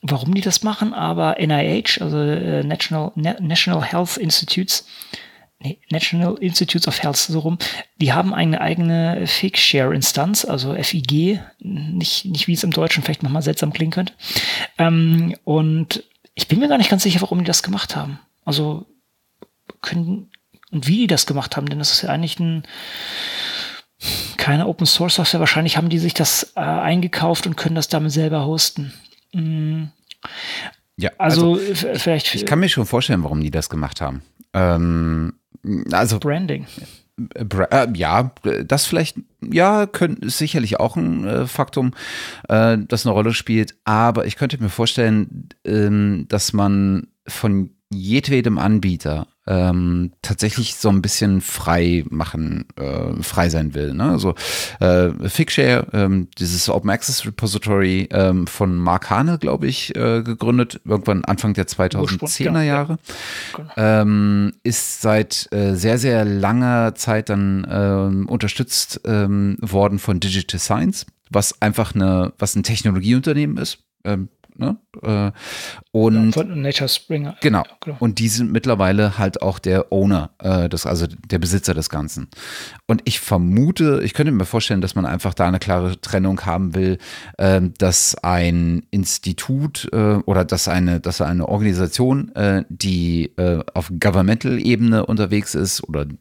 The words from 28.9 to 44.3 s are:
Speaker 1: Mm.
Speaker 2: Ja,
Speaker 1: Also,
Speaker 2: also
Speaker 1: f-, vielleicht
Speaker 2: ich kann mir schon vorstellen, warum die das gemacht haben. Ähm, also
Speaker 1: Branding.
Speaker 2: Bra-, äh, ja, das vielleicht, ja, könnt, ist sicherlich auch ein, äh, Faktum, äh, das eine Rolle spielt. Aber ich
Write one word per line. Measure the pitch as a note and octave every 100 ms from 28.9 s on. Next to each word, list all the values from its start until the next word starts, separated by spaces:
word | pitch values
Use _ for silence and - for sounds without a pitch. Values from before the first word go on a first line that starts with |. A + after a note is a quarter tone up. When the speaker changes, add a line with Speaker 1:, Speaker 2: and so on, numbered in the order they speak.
| - - _ _
Speaker 1:
Mm. | F3+ D#3+ D#3+ D#3 D#3+ D#3 _ _ - - - - - - - _ -
Speaker 2:
Ja, | D3 -
Speaker 1:
Also, | F3 D#3+ E3+
Speaker 2:
also | F3 G3
Speaker 1:
f-, | F3+ D#3+ -
vielleicht | - D#3 -
Speaker 2:
ich | A2+ G#2
kann | D3+
mir | F#3
schon | - G#2+
vorstellen, | A#2 C3+ G2+
warum | D2+ D2+
die | D#2
das | D#2+ -
gemacht | D#2 C#2+ -
haben. | D2 C2+ - _ -
Ähm, | F#2+ F#2 E2+ E2+ E2 E2 D#2+ E2 - _ - - G2+ -
also | F2 A2+ G#2+
Speaker 1:
Branding. | D3 D3+ F#3 C#3+ C#3 - - - _ -
Speaker 2:
Bra-, | A#2 - G#2+ F#2+ F#2 C#3
äh, | A#2+
ja, | F#2 E2 F#2+ B2+ - - G#1 -
das | C#3 -
vielleicht, | E3 D#3+ - - _
ja, | - - F#3 G#3+ G3+
könnt, | - F3 -
ist | - -
sicherlich | D#3 D#3+ A2 G#2+
auch | A#2 -
ein, | E3 E2+ F#2+
äh, | B2 B2+
Faktum, | - C3+ - B2+ - - - - - -
äh, | A2 A2+ A2+ G2+
das | A2+ B2
eine |
Rolle | G#2 A2
spielt. | A2+ - A2 G#2+ -
Aber | - G#2+ A#2 A2+
ich | -